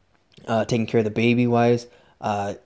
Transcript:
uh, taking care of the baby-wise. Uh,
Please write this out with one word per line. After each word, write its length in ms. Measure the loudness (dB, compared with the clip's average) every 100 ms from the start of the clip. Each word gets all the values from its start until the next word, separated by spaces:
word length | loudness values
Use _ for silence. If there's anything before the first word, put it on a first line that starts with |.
| _ _ _ -18 -4
uh, 200 | -2 0
taking 180 | -2
care 140 | 0 0
of 60 |
the 60 | 0
baby-wise. 760 | 0 2 2 2 2 2 0 -2 -20 _ _
Uh, 340 | -6 -4 -6 -10